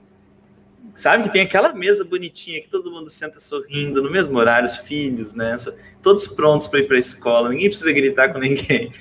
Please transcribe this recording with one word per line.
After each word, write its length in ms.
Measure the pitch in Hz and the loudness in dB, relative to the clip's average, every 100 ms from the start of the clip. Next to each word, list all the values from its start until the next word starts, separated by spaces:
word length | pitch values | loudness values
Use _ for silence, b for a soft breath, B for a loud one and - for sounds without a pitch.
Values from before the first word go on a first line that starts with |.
| _ _ _ _ _ _ _ _ - | _ _ _ _ _ _ _ _ -18
sabe 300 | - 147 226 | -2 2 2
que 80 | 214 | 2
tem 100 | 190 | 0
aquela 300 | 190 190 311 | 2 2 2
mesa 320 | 226 185 208 | 0 0 0
bonitinha 560 | 170 180 175 - 175 156 | 0 -6 -8 -14 -12 -12
que 80 | - | -8
todo 220 | 190 175 | -8 -8
mundo 200 | 165 156 | -14 -12
senta 280 | - 156 151 | -12 -12 -12
sorrindo, 640 | - 143 139 143 143 139 | -10 -10 -8 -8 -2 -2
no 80 | 139 | 0
mesmo 280 | 185 151 123 | 0 0 2
horário, 280 | 117 120 123 | 4 4 0
os 100 | - | -4
filhos, 580 | - 147 139 117 107 | -6 -6 -4 -6 -8
né? 220 | 113 113 120 | -6 -6 -4
So-, 180 | - B B - | -6 B B -2
todos 240 | 381 - - | 4 4 2
prontos 380 | - 151 147 - | 0 2 2 2
pra 140 | 143 | 0
ir 60 | 135 | 2
pra 100 | 131 | 2
escola, 500 | 123 - 123 117 120 | 2 -2 0 2 2
ninguém 200 | 135 202 | 0 0
precisa 240 | - 160 | 0 0
gritar 400 | 139 135 131 131 | 2 2 4 2
com 60 | 135 | 2
ninguém. 540 | 131 139 - 123 120 B | -2 -2 0 -2 -2 B